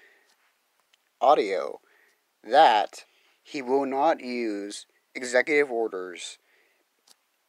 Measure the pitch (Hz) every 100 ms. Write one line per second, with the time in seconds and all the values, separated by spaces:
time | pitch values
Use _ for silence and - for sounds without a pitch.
0 | _ _ _ _ _ _ _ _ _ _
1 | _ _ 127 156 110 92 69 - _ _
2 | _ _ _ _ - 127 151 107 - -
3 | - _ _ _ - 151 123 135 139 139
4 | 151 143 127 123 113 101 101 104 - _
5 | _ 135 123 123 123 147 147 117 113 95
6 | 92 85 - - _ _ _ _ _ _
7 | _ _ _ _